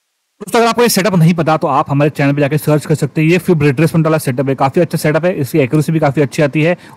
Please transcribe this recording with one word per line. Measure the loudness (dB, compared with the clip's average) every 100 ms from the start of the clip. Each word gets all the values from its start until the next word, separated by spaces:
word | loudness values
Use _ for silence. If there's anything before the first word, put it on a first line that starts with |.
| _ _ _ _
दोस्तों, | -4 0
अगर | 2
आपको | 2
ये | 2
setup | 2 0
नहीं | 2 2
पता | 2 0 0
तो | 0
आप | -2 0
हमारे | 0 0
channel | 0 -2
पे | 0
जाके | 0 -2
search | 0 -2 0
कर |
सकते | -4 -2 -2
हैं। | 0
ये | 0
फिब | 2 0
रिट्रेसमेंट | 2 2 0 2 0
वाला | 0
setup | -2 -4 -2
है, |
काफ़ी | -2 -2 0
अच्छा | -2 -2
setup | -2 0
है, | -2 -2
इसकी | -2 0
accuracy | 0 0 0
भी | 0
काफ़ी | 0 0
अच्छी | -2 0
आती | -2 0
है | 0 -2 -8